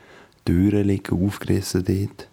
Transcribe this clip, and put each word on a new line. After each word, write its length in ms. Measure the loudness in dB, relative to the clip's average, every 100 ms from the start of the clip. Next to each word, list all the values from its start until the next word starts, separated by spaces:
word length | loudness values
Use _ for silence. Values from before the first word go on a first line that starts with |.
| -20 -20 -20 _ 0
Türen 420 | 2 4 2 2
liegen 380 | 0 0 0 0
aufgerissen 580 | -2 -2 -2 0 -2 0
dort. 420 | -2 -2 -8 -20